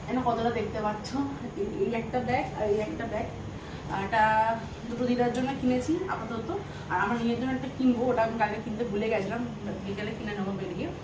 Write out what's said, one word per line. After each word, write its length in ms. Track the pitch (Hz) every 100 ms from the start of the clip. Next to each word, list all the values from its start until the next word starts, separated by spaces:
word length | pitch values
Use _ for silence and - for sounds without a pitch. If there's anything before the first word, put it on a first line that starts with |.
এখানে 180 | - 247 247
কতটা 240 | 233 233 233
দেখতে 200 | 202 220 208
পাচ্ছ, 240 | 208 - 262 277 - 202 -
এই, 60 | 202 -
এই 80 | 214 226
একটা 180 | - 254 233
ব্যাগ 180 | 254 - 214
আর 80 | 208
এই 60 | 208 214
একটা 180 | - 226
ব্যাগ। 140 | 214 202 - - - - - -
আর 80 | 180 196
এটা 160 | 220 220 220 220 226 - - 226
দুটো 140 | 233 247
দিদার 220 | 247 240 247
জন্য 120 | 254 269
কিনেছি 320 | 254 254 254 339 370
আপাতত, 360 | - 220 233 226 392 403 - -
আর 60 | 180
আমার 140 | 208 233
নিজের 160 | 233 233
জন্য 120 | 262 254
একটা 120 | 262 -
কিনবো, 240 | 262 233 247
ওটা 120 | 226 226
আমি 100 | 226
কালকে 180 | 214 202 240
কিনতে 180 | 214 233
ভুলে 160 | 202 220
গেছিলাম, 280 | 214 196 226 247 - 202 196 190
বিকেলে 260 | 196 214 220
কিনে 160 | 214 202
নেবো 140 | 190 196
বেরিয়ে। 260 | 185 175 311 -